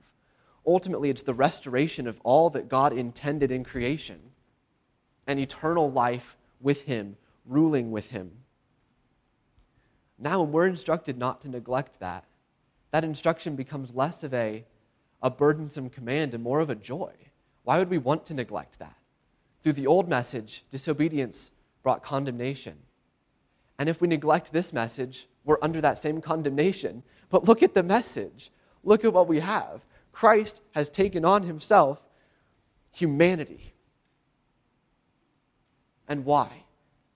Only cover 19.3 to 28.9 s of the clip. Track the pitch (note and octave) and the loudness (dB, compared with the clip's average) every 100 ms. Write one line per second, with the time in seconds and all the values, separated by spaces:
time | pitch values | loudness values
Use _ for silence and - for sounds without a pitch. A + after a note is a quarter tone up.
19.3 | _ _ _ D#3 C#3+ C3+ F3 F3+ C3 A#2+ | _ _ _ -4 -2 2 2 2 -2 -4
20.3 | B2 A2 - - C3+ E3 C#3+ D#3+ D3+ A#2+ | -8 -12 -16 -16 -10 -6 -2 -2 -2 -4
21.3 | - - _ _ _ C3 B2 - C#3 C#3 | -8 -20 _ _ _ -2 -2 -4 -6 -4
22.3 | A#2+ B2+ C#3 - D2+ _ _ _ _ _ | -6 -6 -8 -12 -18 _ _ _ _ _
23.3 | _ _ _ _ - D3 E3 F3 D#3 D3+ | _ _ _ _ -4 -4 0 0 2 2
24.3 | E3 - D#3+ - C3+ A2+ - B2+ - - | 2 2 -4 -2 -4 -4 -6 -10 -10 -20
25.3 | _ C#3+ D3+ D3+ D#3+ D3+ - D#3+ D#3+ D#3+ | _ 0 2 2 0 0 0 -2 -4 -4
26.3 | D#3+ D3 C#3 F3 F#3 C3 A#2 - _ _ | -2 -2 0 0 0 -6 -10 -16 _ _
27.3 | - F#3+ A3+ F#4 G3 F3 A3 - C3+ G2 | 4 6 6 6 4 2 2 0 -6 -8
28.3 | G#2 - _ _ _ F#3 | -12 -20 _ _ _ 2